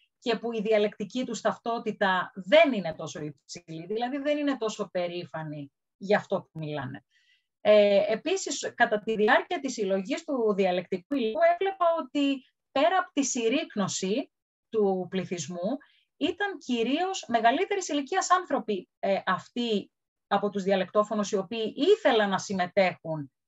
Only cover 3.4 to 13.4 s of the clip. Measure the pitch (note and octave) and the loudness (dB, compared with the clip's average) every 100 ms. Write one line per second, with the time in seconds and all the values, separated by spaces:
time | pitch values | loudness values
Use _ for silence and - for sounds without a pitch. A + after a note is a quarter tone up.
3.4 | - F3 - D#3+ F3+ A3 B3 C#4 C#4 D4 | -16 -18 -14 -14 -8 -6 -4 -4 -2 0
4.4 | C#4+ C4+ A3 G#3 G3+ F#3 F3 F3 E3+ D#3+ | 0 -2 -4 -4 -6 -4 -4 -6 -10 -10
5.4 | D#3 D3+ C#3+ _ _ - G3 G3+ - F#3+ | -8 -10 -14 _ _ -8 2 2 2 -4
6.4 | - D#3+ D3+ D3 B2+ - _ _ _ _ | -4 -10 -8 -6 -8 -10 _ _ _ _
7.4 | _ _ G#3 G#3+ G3+ G3+ - A3 D4+ F#4+ | _ _ 6 8 8 6 2 0 -2 -2
8.4 | - C#4 A#3 - A#3 G#3 - A3 G#3+ D#4 | -4 -6 -4 0 2 2 -2 2 4 4
9.4 | F4 F4 C4+ - G3 G3 F#3+ D#4+ - C4+ | 2 -4 -4 -4 0 0 -2 -6 -4 0
10.4 | A3 G3 F#3 F3+ F3 F#3 - C#4 A3 D4 | 0 2 2 0 -2 -6 -4 -2 -2 2
11.4 | E4+ F4 F#4+ F#4+ E4+ E4 B3+ D4 C#4 C4+ | 2 2 -2 0 0 0 -2 0 0 -2
12.4 | - _ _ C4+ D#4+ F#4 - - - B3 | -8 _ _ 2 2 2 0 -2 -2 0